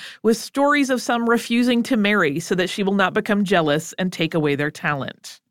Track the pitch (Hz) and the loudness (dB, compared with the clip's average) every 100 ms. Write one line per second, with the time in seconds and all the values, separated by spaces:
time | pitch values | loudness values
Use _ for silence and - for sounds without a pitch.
0 | - - 220 220 - 277 285 285 269 254 | -12 -4 0 0 -2 0 2 2 2 -2
1 | - 240 233 233 - 233 247 240 233 240 | -2 -2 2 0 2 0 2 2 2 2
2 | 202 208 156 147 - 180 185 - 196 196 | 2 4 2 0 -2 -2 0 -2 0 2
3 | 185 214 214 208 190 185 156 147 - - | 0 0 0 0 2 2 2 0 -2 -6
4 | 185 - 160 170 151 143 147 - 160 143 | -6 -2 -2 0 0 0 -4 -4 -4 -4
5 | 120 - - - _ | -6 -12 -20 -20 _